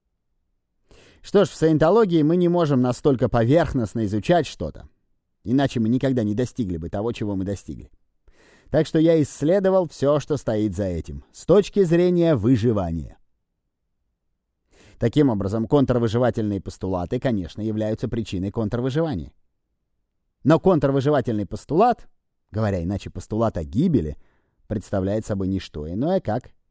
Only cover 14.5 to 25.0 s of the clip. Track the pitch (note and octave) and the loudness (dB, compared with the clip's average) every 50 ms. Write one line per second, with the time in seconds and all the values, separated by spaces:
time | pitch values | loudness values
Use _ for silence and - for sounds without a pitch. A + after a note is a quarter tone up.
14.5 | _ _ _ _ _ _ - - - - A#2+ A#2 - D3 D3 C3+ A2 G2 F#2+ F#2+ | _ _ _ _ _ _ -20 -20 -8 -4 -2 0 2 4 4 4 2 0 -2 -2
15.5 | G#2 A2+ A2+ - D3 D3 C3+ C3 C3 B2 A#2 A2+ G#2+ A#2+ B2+ A#2+ - A#2+ A2 G#2 | -2 -2 0 2 2 2 4 2 2 0 0 0 0 2 2 0 0 0 -2 -2
16.5 | G2+ F#2+ - G#2 - - - F#2 F#2+ F2+ F2 - B2 B2 - C3+ A#2 G2+ E2+ - | -4 -4 -6 -10 -12 -8 -6 -4 -4 -4 -4 -4 -6 -4 -2 -2 -2 -2 -4 -6
17.5 | - - G#2 A2 G#2+ G#2+ G#2+ G#2+ A2+ - - A2 A#2 A2+ A2 - - F2+ F#2 G2+ | -10 -8 -6 -6 -4 -4 -2 -4 -4 -4 -4 -6 -6 -6 -6 -6 -6 -6 -6 -4
18.5 | - A#2+ A2 G2+ A#2+ A#2 B2 C3+ B2+ D#3 E3 D#3+ B2 E2+ C#2 - - _ _ _ | -4 -4 -4 -4 -4 -4 -4 -2 -2 -2 -2 -2 -4 -6 -10 -12 -16 _ _ _
19.5 | _ _ _ _ _ _ _ _ _ _ _ _ _ _ _ _ _ _ - C#3 | _ _ _ _ _ _ _ _ _ _ _ _ _ _ _ _ _ _ 2 4
20.5 | D#3+ D#3+ - F#3 F#3 D3 C3 C3+ C3+ C3+ B2 C#3+ D3+ C#3 A#2 - A2 G#2 G2+ - | 4 4 4 4 2 4 2 2 0 0 0 2 2 2 0 0 -2 -4 -4 -6
21.5 | A2 G#2 - - C#3 E3+ A3+ B3+ A3+ - - - _ _ _ _ _ _ _ _ | -8 -12 -8 -2 0 2 2 2 2 -2 -6 -14 _ _ _ _ _ _ _ _
22.5 | - G#2+ A2 G#2 G2 F2+ E2 F2+ G2+ F#2+ - E2+ - F#2+ - - A2+ A2 A#2 G#2+ | -6 -4 -2 -2 -2 -2 -2 -4 -4 -6 -8 -10 -12 -14 -10 -6 -2 -2 0 0
23.5 | - - D#2+ C#2 D#2 A2+ E3 G3 D#3 G#2+ D#2 D2+ C#2+ - - _ _ _ _ _ | 0 -4 -6 -4 -2 0 2 2 2 2 0 -2 -6 -10 -14 _ _ _ _ _
24.5 | _ _ _ - G#2+ G#2+ - - - G2 | _ _ _ -8 -8 -8 -6 -4 -4 -2